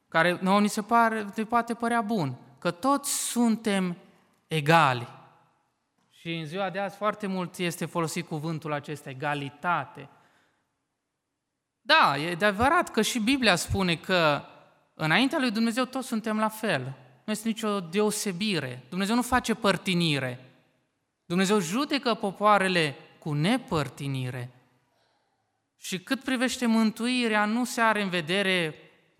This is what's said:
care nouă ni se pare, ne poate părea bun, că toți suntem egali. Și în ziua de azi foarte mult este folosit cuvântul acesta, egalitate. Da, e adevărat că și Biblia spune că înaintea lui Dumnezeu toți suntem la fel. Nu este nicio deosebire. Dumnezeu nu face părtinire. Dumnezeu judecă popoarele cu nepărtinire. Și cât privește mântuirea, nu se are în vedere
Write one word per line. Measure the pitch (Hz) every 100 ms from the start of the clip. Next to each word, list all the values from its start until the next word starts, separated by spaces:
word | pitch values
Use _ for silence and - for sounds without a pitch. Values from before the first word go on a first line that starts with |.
| _
care | 165 170 175
nouă | 185 202
ni | 208
se | 220
pare, | 208 233 226 220 202 196
ne |
poate | 220 233 233
părea | 226 233 233
bun, | 208 233 139 127 - -
că | 175
toți | 175 262 277 277 - -
suntem | 233 240 220 214 196 185 170 - _ _ _ -
egali. | 160 143 165 147 123 120 - - _ _ _ _ _ _ _ _
Și | _ 165
în | 165 156
ziua | 180 196
de | 180
azi | 202 -
foarte | 208 202 196
mult | 190 175 -
este | 175 160
folosit | 165 175 160 180 160
cuvântul | 156 160 160 151
acesta, | 147 139 147 -
egalitate. | 131 147 147 139 - 180 165 135 - 139 _ _ _ _ _ _ _ _ _ _ _ _ _ _ _ _ _
Da, | 233 311 208 143
e | 160
adevărat | 170 208 190 262 349 339
că | -
și | 214 247
Biblia | 208 277 226 175
spune | - 202 185 160
că | - 185 160 143 - - - _ _
înaintea | - 156 170 262 330
lui | 254
Dumnezeu | 214 226 226
toți | 254 262 240
suntem | 226 226 214
la | 220
fel. | 220 220 147 127 135 - _
Nu | -
este | 214 226
nicio | 214 214 202
deosebire. | 170 190 208 202 208 175 214 170 127 123 -
Dumnezeu | 180 196
nu | 240
face | 240 254 233
părtinire. | 220 202 180 - 175 170 139 131 123 - _ _ _ _ _ _ _
Dumnezeu | - 175 190 214
judecă | 160 220 294 285 233
popoarele | 220 202 - 208 208 190 180 151 131 - -
cu | -
nepărtinire. | 147 170 254 - 165 135 - 139 135 127 127 123 - _ _ _ _ _ _ _ _ _ _ _ _
Și | - 185
cât | - 269
privește | - 262 247 - 240
mântuirea, | 220 220 214 233 254 233 214
nu | 208 226
se | 247 -
are | 226 214
în | 196
vedere | 175 151 190 196 185 160 151 - _ _ _